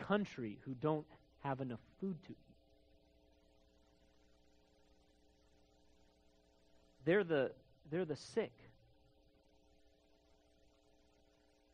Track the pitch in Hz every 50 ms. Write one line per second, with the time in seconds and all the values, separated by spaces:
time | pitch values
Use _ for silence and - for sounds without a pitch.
0 | - - 196 214 196 - - - 120 107 101 - - 131 131 120 135 151 156 151
1 | 151 - - - - - - - - 139 135 127 135 127 120 110 - - - -
2 | 190 196 185 - - - - - - - - - - - - - - - - -
3 | - - - - - - - - - - - - - - - - - - - -
4 | - - - - - - - - - 740 762 831 831 831 831 855 855 855 831 831
5 | 831 - - 807 831 831 855 855 855 - - 855 831 - 831 831 - - - -
6 | - - - - - - - - - - - - - - - - - - - -
7 | 123 151 175 208 196 165 160 139 127 - - - - - - - - 156 151 180
8 | 185 156 143 - - - - 226 202 - - - - - - - 1077 1077 - -
9 | - - 1077 1077 - 1077 1077 - - - - - - 1077 1077 - - - - -
10 | - - - - - - - - - - - - - - - - - - - -
11 | - - - - - - - - - - - - _ -